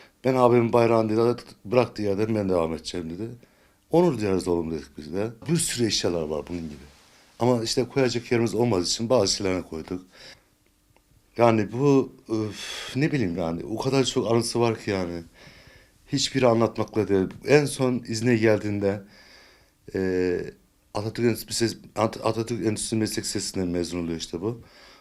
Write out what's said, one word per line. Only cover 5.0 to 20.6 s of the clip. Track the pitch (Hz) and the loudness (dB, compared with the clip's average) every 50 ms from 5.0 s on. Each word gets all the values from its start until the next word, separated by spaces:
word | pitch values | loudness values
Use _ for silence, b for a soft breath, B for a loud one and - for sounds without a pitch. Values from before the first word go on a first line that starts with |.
| 76 76 80 | -14 -8 -6
de. | 98 104 120 123 - - 143 | -6 -6 -6 -8 -10 -4 -2
Bir | 170 | 0
sürü | 165 - - - 117 120 | 0 0 -2 -2 0 0
eşyalar | 107 - - - 101 85 85 | 0 0 0 0 0 0 -2
var | 80 76 78 73 73 - | -2 -4 -4 -6 -6 -6
bunun | 87 87 | -8 -8
gibi. | 82 78 73 67 69 71 - b b b b b b b b - | -8 -10 -12 -16 -20 -20 -20 b b b b b b b b 0
Ama | 117 123 123 117 113 | 2 2 2 2 0
işte | 117 - 135 120 - | -2 -2 -2 -2 0
koyacak | - 139 135 123 123 120 - - | 0 2 2 2 0 -2 -2 0
yerimiz | 123 117 117 110 92 | 0 2 2 2 2
olmadığı | 107 120 123 104 90 87 | 0 2 2 2 2 0
için | 82 - - 117 110 | 0 -2 -4 0 2
bazı | 131 120 98 92 - | 2 2 4 2 0
şeylerine | - 101 95 92 90 | -2 -2 -2 -2 -2
koyduk. | 85 - 82 80 80 - 90 - - B B B B B B B B B B B _ _ _ _ _ _ _ _ _ _ _ _ _ _ _ | -4 -8 -10 -12 -8 -8 -8 -10 -10 B B B B B B B B B B B _ _ _ _ _ _ _ _ _ _ _ _ _ _ _
Yani | - 117 120 110 110 101 90 | 4 4 6 6 4 2 0
bu, | 113 123 139 143 139 135 117 - - - _ - | -2 0 2 4 4 4 4 0 -4 -16 _ -6
üf, | 113 110 107 104 98 - - - - - - - - | -4 -4 -4 -4 -8 -10 -12 -12 -12 -12 -12 -8 -2
ne | 127 147 160 | -2 0 0
bileyim | 147 139 107 87 82 | 0 0 -2 -2 -2
yani, | 90 87 82 85 82 - | -2 -4 -4 -4 -6 -6
o | - - | -8 -6
kadar | - - 135 131 135 127 | -6 -2 0 2 2 2
çok | 120 - 131 98 104 | 2 0 -2 0 2
anısı | 117 120 113 - - 117 | 2 2 0 0 0 0
var | 117 113 110 110 | 0 0 0 -2
ki | - 107 | -4 -4
yani. | 101 95 90 85 87 85 - - B B B B B B B B B B B B B B _ | -2 -2 -2 -4 -6 -8 -12 -14 B B B B B B B B B B B B B B _
Hiçbiri | - - 135 139 - - 131 127 | -6 -4 -4 -2 -2 0 2 4
anlatmakla | 120 113 113 117 110 - - 107 - - 113 104 | 4 4 4 2 2 0 -2 -6 -2 -2 -2 0
değil. | 98 101 95 95 92 - - - | 2 2 2 2 0 -4 -6 2
En | - 135 151 143 | 4 6 6 6
son | 135 - - 131 127 123 117 120 | 2 0 -2 0 0 0 -2 -4
izne | - 113 110 110 127 120 | -6 -6 -2 2 2 4
geldiğinde, | 107 110 113 107 101 101 104 104 104 101 98 98 104 B B B B B B B B B B B B B B B _ _ - - | 4 6 4 4 4 2 -2 -2 0 0 0 0 -2 B B B B B B B B B B B B B B B _ _ -8 -4
e, | 95 92 92 92 92 90 90 90 90 85 - - - | -2 -2 0 0 0 0 0 0 -2 -4 -8 -12 -18